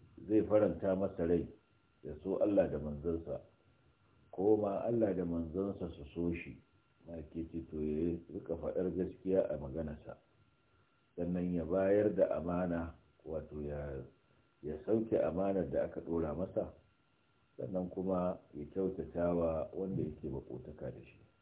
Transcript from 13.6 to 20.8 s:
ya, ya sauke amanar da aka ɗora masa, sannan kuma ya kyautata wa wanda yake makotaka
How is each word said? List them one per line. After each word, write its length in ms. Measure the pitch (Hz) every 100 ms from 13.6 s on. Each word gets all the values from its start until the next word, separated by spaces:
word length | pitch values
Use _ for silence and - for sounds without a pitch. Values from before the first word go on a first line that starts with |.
ya, 420 | 73 73 73 67 64 - _ _ _ _
ya 140 | 76 78 -
sauke 320 | 110 - 101
amanar 480 | 73 82 98 95 78
da 160 | 78
aka 160 | 82 -
ɗora 300 | - 82 78 73
masa, 360 | 95 - 87 - _ _ _ _ _ _ _ -
sannan 300 | - 92 90
kuma 480 | 95 92 92 90 - -
ya 100 | 69 73
kyautata 680 | 95 95 - 80 85 87
wa 340 | 87 82 80 -
wanda 300 | - 95 92
yake 260 | 78 76 76
makotaka 600 | 67 64 64 69 76